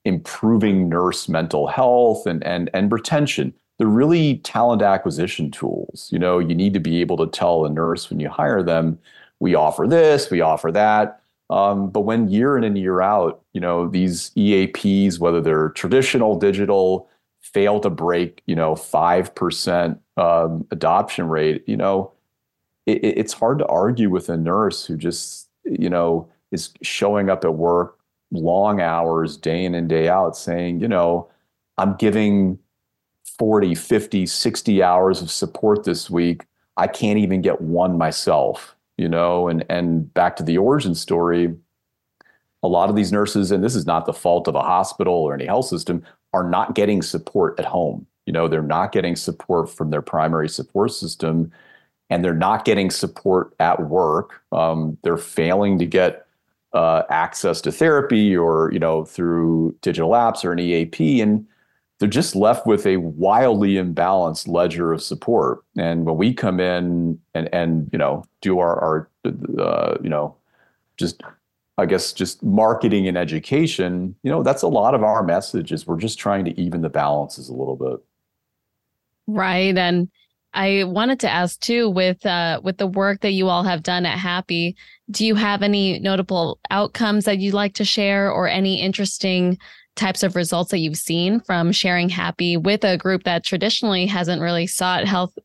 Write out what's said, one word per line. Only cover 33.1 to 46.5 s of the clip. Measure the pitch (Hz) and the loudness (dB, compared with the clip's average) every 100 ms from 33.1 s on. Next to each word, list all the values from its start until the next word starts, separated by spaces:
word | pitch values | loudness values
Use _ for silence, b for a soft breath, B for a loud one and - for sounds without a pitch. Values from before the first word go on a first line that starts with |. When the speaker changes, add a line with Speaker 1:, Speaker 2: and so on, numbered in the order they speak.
| _ - - | _ -18 -4
Speaker 1:
forty, | 110 107 95 | 2 4 2
fifty, | 80 - 107 107 101 | 0 0 0 0 -2
sixty | 90 - 120 - - 98 | -2 -2 -2 -2 0 2
hours | 90 90 95 87 | 4 4 4 2
of | 85 | -2
support | - - - 107 208 | -6 -6 -2 2 2
this | - - - | 0 -4 -4
week. | 85 87 82 - _ _ - | 0 0 -2 -8 _ _ -2
I | 92 | -2
can't | - 107 104 | 0 0 0
even | 98 95 | 2 0
get | 90 - | 0 -2
one | 82 85 92 85 | -2 0 0 0
myself," | 80 - - 78 60 - - _ _ - | -2 -2 0 2 2 -4 -12 _ _ -6
you | 85 | -2
know? | 82 87 87 90 | 0 0 0 0
And, | 82 - | -2 -2
and | 87 87 82 76 | -2 0 -2 -2
back | - 90 - | 0 0 0
to | |
the | 80 85 | -2 2
origin | 107 147 95 | 2 2 0
story, | 82 - 85 85 87 87 82 _ _ _ _ _ _ b b b - | -4 -2 0 0 2 0 -2 _ _ _ _ _ _ b b b -6
a | 87 | -2
lot | 87 98 | 2 2
of | 104 | 2
these | 95 | 0
nurses, | 104 104 107 92 | 0 0 0 0
and | 95 | 0
this | 101 | 0
is | 120 | -2
not | 76 82 - | -2 -2 -2
the | |
fault | - 87 85 - | -4 0 0 0
of | |
a | 82 | -2
hospital | 73 90 92 - 92 | 0 0 0 -2 0
or | 87 78 | 0 0
any | 71 65 | -4 -2
health | 107 131 | -2 -2
system, | 170 - 85 b b _ | -6 -4 -6 b b _
are | 92 | -2
not | 90 | 0